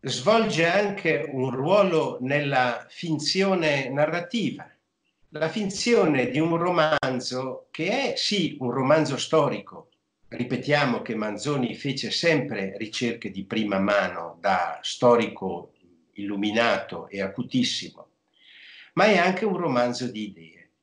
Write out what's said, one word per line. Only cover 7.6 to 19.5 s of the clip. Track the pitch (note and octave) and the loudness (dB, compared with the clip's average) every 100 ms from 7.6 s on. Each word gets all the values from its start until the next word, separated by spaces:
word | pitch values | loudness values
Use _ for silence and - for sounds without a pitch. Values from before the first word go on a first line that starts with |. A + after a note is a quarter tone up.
| - | -14
che | - E3 B3 C4+ | -6 -4 -2 -2
è, | - | -2
sì, | - G3+ D#3 - | -2 0 -2 -2
un | B2+ | -4
romanzo | B2 C3 D#3 D3+ C3 | -2 4 4 4 -2
storico. | - D#3+ C#3+ G#2 - E2+ - _ _ _ _ | 0 2 2 -2 -10 -20 -20 _ _ _ _
Ripetiamo | - B2 B2 - D3 C#3 A2+ | -8 -4 -4 0 2 2 -2
che | - | -4
Manzoni | A2 G#2+ G2+ C#3 C#3+ A#2+ - | -4 -4 -4 -4 -2 -2 -4
fece | C#3+ B2+ A2+ | -6 -6 -4
sempre | - E3+ D3+ - A2 G2 A2+ | 0 2 2 0 -6 -6 -6
ricerche | A2 - A#2+ A2 G2+ | -8 -4 -4 -4 -8
di | F#2+ | -10
prima | - A2 G#2+ G2 | -6 -4 0 0
mano | G2+ G2+ F#2 E2+ E2 E2 | 2 2 2 -4 -10 -4
da | E2+ F#2 E2+ D2+ | 0 2 0 -4
storico | - - B2 A#2+ G#2 - F#2+ F2 - _ _ _ _ - | -10 2 6 6 4 -4 -8 -8 -10 _ _ _ _ -12
illuminato | G2 G2+ G#2 G#2+ A#2 G2+ - - - | -8 -2 0 2 2 2 -2 -10 -10
e | G2 | -6
acutissimo, | G2 - B2 C3 A#2 - E2 - - _ _ _ _ - - - - | -6 -6 -4 0 0 -2 -8 -16 -20 _ _ _ _ -20 -20 -20 -10
ma | - | 2
è | G#3 F#3+ | 4 6
anche | F3+ F#3 | 4 2
un | A3 | -2